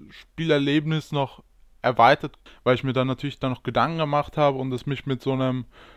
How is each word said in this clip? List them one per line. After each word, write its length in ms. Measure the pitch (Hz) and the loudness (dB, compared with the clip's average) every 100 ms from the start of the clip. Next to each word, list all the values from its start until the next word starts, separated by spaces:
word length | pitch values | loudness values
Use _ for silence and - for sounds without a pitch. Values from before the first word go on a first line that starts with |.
| - | -20
Spielerlebnis 1040 | - - - 160 147 139 151 151 156 - | -20 -20 -8 0 0 2 0 0 -4 -4
noch 320 | 147 135 - _ _ - _ 117 | -4 -4 -8 _ _ -20 _ -2
erweitert, 520 | 120 117 151 151 - - - | 6 6 6 0 -14 -20 -4
weil 120 | 120 127 | 0 0
ich 80 | |
mir 100 | 135 | 0
dann 140 | 127 131 | -2 -2
natürlich 320 | 127 143 - | -4 -8 -6
dann 120 | 135 | -6
noch 120 | 123 | -6
Gedanken 360 | - 120 131 165 | -4 0 0 -2
gemacht 360 | 151 147 143 - | -2 -2 -2 0
habe 200 | 147 135 | 0 0
und 160 | 131 | -4
es 120 | 123 - | -6 -6
mich 200 | 135 - | -6 -4
mit 160 | 127 | -4
so 100 | - | -2
einem, 340 | 131 131 127 120 - - | -2 -2 -4 -8 -18 -20